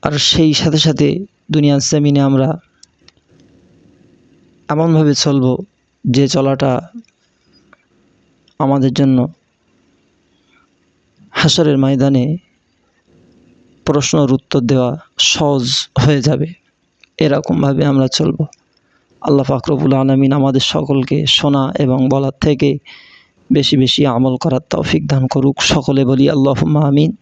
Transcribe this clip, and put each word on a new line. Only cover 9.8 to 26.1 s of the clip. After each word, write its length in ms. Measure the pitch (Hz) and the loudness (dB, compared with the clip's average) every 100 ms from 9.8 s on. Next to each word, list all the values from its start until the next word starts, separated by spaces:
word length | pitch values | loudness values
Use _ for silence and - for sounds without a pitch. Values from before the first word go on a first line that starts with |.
| _ _ _ _ _ _ _ _ _ _ _ _ _ _ - | _ _ _ _ _ _ _ _ _ _ _ _ _ _ -14
হাসরের 480 | - 156 - 156 139 | -4 -2 0 0 2
ময়দানে 600 | 135 135 135 135 127 170 _ _ _ _ _ _ _ _ _ _ _ _ _ _ - | 0 0 0 0 0 -4 _ _ _ _ _ _ _ _ _ _ _ _ _ _ -2
প্রশ্নের 460 | 147 139 156 139 | -2 0 0 0
উত্তর 260 | 131 _ 143 | 0 _ -4
দেওয়া 360 | 120 135 123 151 - - | 0 0 0 -4 -14 -4
সহজ 720 | - - 151 139 123 - - - | -2 0 0 0 -2 -6 -4 0
হয়ে 220 | 123 143 | 2 2
যাবে, 260 | 127 143 156 180 _ _ _ _ _ - | 0 -2 -4 -8 _ _ _ _ _ -2
এরকমভাবে 680 | 277 139 - 170 143 139 147 | 0 0 -2 -2 0 0 0
আমরা 220 | 139 131 | 2 0
চলব। 380 | - 156 - 151 - _ _ _ _ _ _ | 0 -2 -2 -6 -8 _ _ _ _ _ _
আল্লাহ 240 | - 143 131 | -2 0 0
পাক 220 | 135 - | -2 -2
রব্বুল 240 | 139 147 | -2 2
আলামিন 400 | 131 135 135 135 | 2 2 2 2
আমাদের 280 | 143 135 135 | 2 2 0
সকলকে 640 | - - 143 139 127 147 151 | -2 -4 -2 -2 0 -2 0
শোনা 480 | - 147 139 131 - | 0 0 0 -2 -2
এবং 300 | 139 127 131 | 0 0 0
বলার 220 | 135 139 - | 0 -2 -2
থেকে 360 | 151 139 143 139 - - - - _ _ _ | -2 0 0 -2 -8 -20 -20 -20 _ _ _
বেশি 260 | - 139 143 | 0 2 2
বেশি 280 | 127 - 143 | 2 0 0
আমল 300 | 120 131 127 | 0 0 -2
করার 220 | 165 127 - | -2 -2 -4
তৌফিক 380 | - 156 135 147 | -6 -2 -4 0
দান 200 | 139 131 | -2 0
করুক। 340 | 143 135 139 | 0 0 0
সকলে 440 | - 156 131 135 | -2 -2 0 0
বলি 240 | 131 | 0